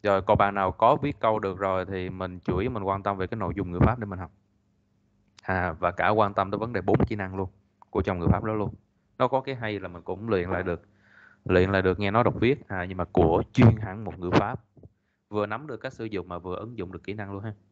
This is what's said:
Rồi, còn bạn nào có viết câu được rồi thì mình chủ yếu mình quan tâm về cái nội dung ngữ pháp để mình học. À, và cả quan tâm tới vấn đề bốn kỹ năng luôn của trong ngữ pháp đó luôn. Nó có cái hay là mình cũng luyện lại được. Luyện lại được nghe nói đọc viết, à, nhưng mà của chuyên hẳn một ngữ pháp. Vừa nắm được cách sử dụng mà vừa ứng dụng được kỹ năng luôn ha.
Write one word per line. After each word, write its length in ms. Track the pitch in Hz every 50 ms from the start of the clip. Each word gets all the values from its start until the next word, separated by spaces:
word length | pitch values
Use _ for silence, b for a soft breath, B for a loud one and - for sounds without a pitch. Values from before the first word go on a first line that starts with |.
| -
Rồi, 180 | 104 98 95
còn 160 | 95 - 107 98
bạn 180 | 104 101 101
nào 160 | 101 95 92
có 240 | 92 _ - 117 143
viết 240 | 156 135 143 143 -
câu 200 | - 113 110 107
được 180 | 107 98 92 90
rồi 280 | 98 95 95 95 92
thì 240 | 95 98 92 90 92
mình 300 | 92 92 92 92 90 90
chủ 180 | - - 90 90
yếu 120 | 101 127
mình 140 | 131 110 98
quan 200 | 95 98 98 95
tâm 140 | 101 101 95
về 100 | 92 90
cái 100 | - 113
nội 160 | 101 85 85
dung 160 | 95 95 90
ngữ 80 | 87 87
pháp 200 | 90 117 117 127
để 60 | 113
mình 140 | 101 95 90
học. 120 | 92 82 _ _ _ _ _ _ _ _ _ _ _ _ _ _ _ _ _ _ _ _ _ - _
À, 280 | - 95 92 90 90
và 200 | 80 80 90 87
cả 180 | 90 - 87 90
quan 240 | 107 110 107 98 98
tâm 180 | - 98 95
tới 60 | 101 101
vấn 160 | 107 117 120
đề 80 | 101
bốn 240 | 87 101 101 139 -
kỹ 100 | - 113
năng 200 | 104 98 92 92
luôn 140 | 95 95 92 _ _ _ _ _ _ - _
của 120 | - 98
trong 180 | 92 - 95 90
ngữ 80 | 85 92
pháp 120 | 95 98 110
đó 100 | 110 110
luôn. 200 | 107 104 95 - - _ _ _ _ _ _ _ _
Nó 100 | 131 123
có 140 | - 131
cái 140 | 131 - 135
hay 240 | 117 117 107 104 98
là 80 | 92 90
mình 140 | 87 87
cũng 280 | 82 - 95 92 107 113
luyện 200 | 110 92 87 90
lại 140 | 95 87 92
được. 180 | 92 87 82 - _ b b b b b b b b b b b
Luyện 260 | - 92 92 92 92
lại 100 | 98 95
được 180 | 92 92 92 87
nghe 120 | 104 101
nói 120 | 101 113 120
đọc 100 | 110 - -
viết, 280 | 117 117 139 - - _
à, 180 | 101 92 87
nhưng 120 | 95 95 92
mà 80 | 87
của 380 | - _ 90 87 80 82 87 - - _
chuyên 240 | - 123 113 113 107
hẳn 260 | 110 104 92 107 110
một 160 | 98 87 87
ngữ 120 | 87 90
pháp. 300 | 92 - 101 104 127 - _ _ _ - - - _ _ _ _ _ _ _ _
Vừa 160 | 101 104 104
nắm 220 | 104 107 117 147 156
được 100 | 127 104
cách 160 | - 131 127
sử 120 | - 117
dụng 240 | 110 104 95 85 92
mà 80 | 90 85
vừa 180 | 82 92 90
ứng 220 | - 101 113 123 110
dụng 140 | 95 90
được 120 | 92 85 -
kỹ 100 | - 104
năng 180 | 107 104 98
luôn 120 | 101 98 101
ha. 100 | 110 104 _ _ _